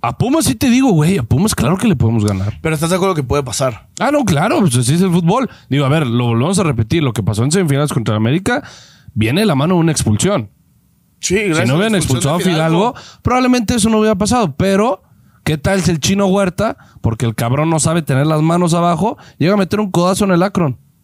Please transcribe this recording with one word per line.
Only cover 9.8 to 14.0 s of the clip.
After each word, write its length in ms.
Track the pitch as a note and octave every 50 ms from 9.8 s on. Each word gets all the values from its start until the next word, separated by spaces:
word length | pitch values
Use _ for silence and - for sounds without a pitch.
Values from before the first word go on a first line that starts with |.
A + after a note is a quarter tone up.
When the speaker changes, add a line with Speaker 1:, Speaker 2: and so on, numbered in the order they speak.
Speaker 1:
una 120 | D#3+ E3 D3+
expulsión. 580 | - - - G#2 G2+ - F3 G#3 F#3 A2 G2+ _ _ _ _ _ _ _ _ _ _ _ _ _ _
Speaker 2:
Sí, 160 | - - F3 G#3
Speaker 1:
Si 60 | A3
Speaker 2:
gracias 240 | G3+ D#3+ D#3 F3+ -
Speaker 1:
no 60 | -
Speaker 2:
a 20 |
la 20 | D#3+
Speaker 1:
hubieran 160 | G3 A3+ A3
Speaker 2:
expulsión 400 | F#3+ D3 - C3 A#2+ - C3+ D#3
Speaker 1:
expulsado 0 |
a 40 | F3+
Speaker 2:
de 60 | F#3
Fidalgo. 480 | F#3 F3 D#3 D#3+ D#3+ E3 E3+ G3+ A#3+ B3+
Speaker 1:
Fidalgo, 260 | - - - - _ -
probablemente 520 | A3 A#3+ B3+ B3+ B3+ B3 B3 A#3 F#3+ B3+
eso 120 | A#3+ G3 A3+
no 100 | A3
hubiera 180 | A3